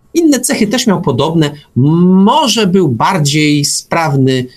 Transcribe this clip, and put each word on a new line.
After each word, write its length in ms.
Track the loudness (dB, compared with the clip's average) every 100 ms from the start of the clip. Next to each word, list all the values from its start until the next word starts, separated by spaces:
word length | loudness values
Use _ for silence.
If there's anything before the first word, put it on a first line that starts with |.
| _
Inne 260 | 0 2 0
cechy 260 | -2 -2 -2
też 200 | -2 -2
miał 160 | -2
podobne. 480 | -2 -2 -2 0 -2 -4 -8 -2
Może 880 | 0 2 2 4 4 2 0 0 0
był 220 | 0 0
bardziej 760 | 0 -2 0 -2 0 0 0
sprawny, 840 | -2 -6 -6 -4 -2 0 0 0 -4